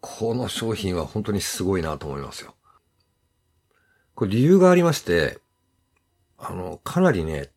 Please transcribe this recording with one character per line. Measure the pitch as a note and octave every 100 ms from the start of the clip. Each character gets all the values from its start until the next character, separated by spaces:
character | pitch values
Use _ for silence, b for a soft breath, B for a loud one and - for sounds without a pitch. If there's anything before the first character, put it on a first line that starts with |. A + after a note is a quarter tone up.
こ | - - A2 A#2+
の | A2+
商 | - A2+
品 | G#2 G2 F2+
は | D2+
本 | G#2+
当 | G#2+
に | G2+
す | - -
ご | F#2 F#2+
い |
な | D#2+ D2+
と | D2+
思 | C2+
い |
ま | C2+
す | -
よ。 | - _ b b _ _ _ _ _ _ _ _ _ _ _ _ _
こ | - G#2
れ |
理 | A2
由 | C#3 F#3+
が | F#3
あ | F3+
り |
ま | E3+
し | D3+
て、 | - E2+ D#2 - _ _ _ _ _ _ _ _ _ _
あ | -
の、 | F2+ F#2 F2
か | - E3+
な | F#3
り | G#2+
ね | D#2+ D2+ C#2